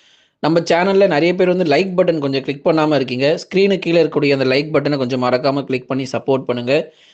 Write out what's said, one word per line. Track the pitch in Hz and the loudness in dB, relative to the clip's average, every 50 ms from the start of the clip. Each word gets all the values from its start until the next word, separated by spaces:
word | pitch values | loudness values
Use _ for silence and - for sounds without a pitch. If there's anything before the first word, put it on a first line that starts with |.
| _ _ _ _ _ _ _ - - | _ _ _ _ _ _ _ -4 -2
நம்ம | 151 165 170 | 0 2 2
சேனல்ல | 165 - 165 165 180 196 196 196 196 196 | 2 2 0 2 2 2 2 4 4 4
நிறைய | 165 143 160 175 180 | 2 2 2 0 2
பேர் | 185 185 180 | 2 2 0
வந்து | 180 185 180 | 2 0 0
லைக் | 156 143 151 196 190 180 | 0 2 0 0 0 0
பட்டன் | 180 185 175 165 156 | 0 0 2 2 0
கொஞ்சம் | 139 139 135 135 135 | -2 -2 -2 -2 -4
கிளிக் | - 139 139 - | -4 -8 -4 -2
பண்ணாம | 175 160 160 151 156 151 | 0 2 2 2 2 2
இருக்கீங்க. | 139 131 120 127 123 139 147 165 175 | 0 0 -2 -4 -2 0 0 0 -2
ஸ்க்ரீனு | - - - 185 196 202 196 175 | -4 -4 0 0 2 2 0 0
கீழே | - 170 165 170 | -2 0 2 2
இருக்கக்கூடிய | 160 147 - 151 147 143 | 2 2 0 0 0 2
அந்த | 139 135 131 | 2 2 2
லைக் | 131 131 139 151 151 | 0 0 0 -2 0
பட்டனை | 156 143 143 147 147 139 | -2 -2 0 0 -2 -2
கொஞ்சம் | 131 123 135 127 123 | -2 -2 -2 -2 -2
மறக்காம | 123 123 127 147 139 135 143 131 | 0 0 0 0 0 -2 -2 -4
கிளிக் | - 131 127 - - | -4 -4 -6 -4 -4
பண்ணி | 135 131 139 127 | -6 -6 -6 -4
சப்போர்ட் | - 113 - - 135 131 - | -6 -6 -2 0 -2 -2 0
பண்ணுங்க. | - 120 123 120 120 139 160 160 - - _ _ _ | -2 -6 -4 -2 0 0 0 0 -4 -12 _ _ _